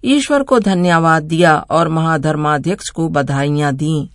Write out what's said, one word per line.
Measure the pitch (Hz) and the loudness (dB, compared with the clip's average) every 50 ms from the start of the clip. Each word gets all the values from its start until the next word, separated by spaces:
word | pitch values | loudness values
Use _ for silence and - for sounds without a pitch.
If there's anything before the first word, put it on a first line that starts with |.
| - | 0
ईश्वर | 247 269 294 269 - 294 277 | 0 0 0 0 0 -2 -2
को | 277 - 269 - | 2 2 2 2
धन्यवाद | 196 196 190 180 180 180 170 165 165 165 160 160 | 2 2 0 2 2 2 2 2 4 4 2 2
दिया | 156 156 165 160 175 165 156 151 - - | 0 -2 0 2 4 4 4 2 0 -2
और | - 160 170 160 | 0 0 0 0
महाधर्माध्यक्ष | 160 160 160 165 160 156 135 156 156 151 151 151 151 143 - 160 190 202 - - | 0 -2 0 0 0 0 0 -2 -2 0 0 -2 -2 -2 -2 -4 -6 -6 -8 -12
को | - - 165 160 | -6 -4 -4 -2
बधाइयां | 160 147 139 131 135 135 143 147 147 147 151 147 135 | -2 -2 -2 -2 -2 -2 -2 0 0 0 0 -2 -2
दीं। | 135 156 151 160 151 135 170 | -2 -2 -2 -2 -2 -4 -6